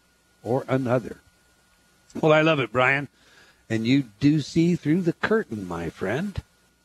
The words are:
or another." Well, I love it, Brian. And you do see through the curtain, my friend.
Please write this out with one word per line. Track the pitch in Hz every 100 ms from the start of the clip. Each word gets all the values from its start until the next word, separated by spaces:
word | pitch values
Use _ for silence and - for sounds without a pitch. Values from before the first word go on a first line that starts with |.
| _ _ _ _
or | 104 127 117
another." | 131 127 127 101 - _ _ _ _ _ _ _ _ _ -
Well, | 160
I | 156
love | 156 151
it, | 120
Brian. | 127 127 139 139 _ _ _ - _ -
And | 110 113
you | 139 123 -
do | 143 156
see | - 165 170
through | 170 143 170
the | 170
curtain, | - - 220 - 107 90
my | 87 165
friend. | - 95 127 202 - - _ _ _